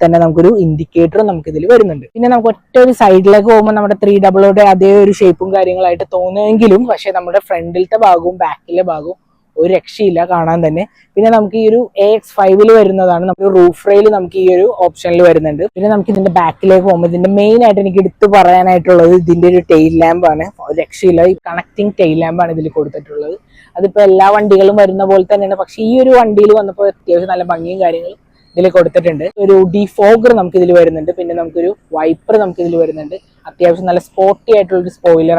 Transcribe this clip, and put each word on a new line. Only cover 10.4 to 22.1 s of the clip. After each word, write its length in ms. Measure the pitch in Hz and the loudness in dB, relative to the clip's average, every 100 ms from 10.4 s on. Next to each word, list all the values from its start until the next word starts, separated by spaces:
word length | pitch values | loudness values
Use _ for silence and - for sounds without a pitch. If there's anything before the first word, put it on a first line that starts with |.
| 160 170 160 | -2 -2 -2
തന്നെ. 160 | 160 208 _ _ | -4 -8 _ _
പിന്നെ 140 | - 220 226 | -2 0 0
നമുക്ക് 200 | 208 220 | -2 -2
ഈ 20 | 220 | 0
ഒരു 80 | 226 247 - | 0 -2 -2
എ 20 | 202 214 | 0 0
എക്സ് 180 | - - | -4 -2
ഫൈവിൽ 300 | 190 190 214 226 | 2 4 4 4
വരുന്നതാണ് 480 | 202 190 185 170 185 | 2 0 -2 -2 -4
നമുക്ക് 180 | 180 196 190 | -4 0 2
റൂഫ് 260 | 175 170 202 | 2 0 0
റെയിൽ 180 | 202 214 208 | 2 2 0
നമുക്ക് 220 | 175 190 | -4 -2
ഈ 40 | 185 180 | 0 2
ഒരു 100 | 208 208 | 0 0
ഓപ്ഷനിൽ 360 | 175 - 180 175 175 | -4 -4 -4 2 2
വരുന്നുണ്ട്. 360 | 160 156 151 190 | 2 -2 -6 -8
പിന്നെ 140 | - 208 | -4 -2
നമുക്ക് 160 | 214 180 | -2 -2
ഇതിന്റെ 180 | 196 190 175 | -4 -2 -2
ബാക്കിലേക്ക് 460 | 165 - 185 185 190 | -4 -2 0 2 2
പോകുമ്പോൾ 220 | 170 170 | 0 -2
ഇതിന്റെ 180 | 175 185 202 | -2 -2 0
മെയിൻ 260 | 208 233 233 | 2 2 2
ആയിട്ട് 140 | 202 | 0
എനിക്ക് 160 | 196 185 | -2 -2
എടുത്ത് 240 | 185 - 208 196 | -2 0 2 4
പറയാനായിട്ടുള്ളത് 800 | 180 185 185 180 175 180 170 185 | 4 4 2 0 2 4 4 2
ഇതിന്റെ 260 | 170 170 175 | 2 0 2
ഒരു 100 | 180 170 | 2 2
ടെയിൽ 240 | 160 160 165 | 2 2 2
ലാമ്പ് 260 | 165 170 175 | 0 0 0
ആണ്. 140 | 156 180 - 143 | -2 -6 -12 -8
ഒരു 80 | 156 | -8
രക്ഷയില്ല, 420 | 156 - 185 170 180 | -8 -4 0 2 0
ഈ 20 | 190 175 | -2 -8
കണക്റ്റിംഗ് 440 | 170 - - 208 196 | -12 -10 -8 -6 -2
ടെയിൽ 140 | 175 | -2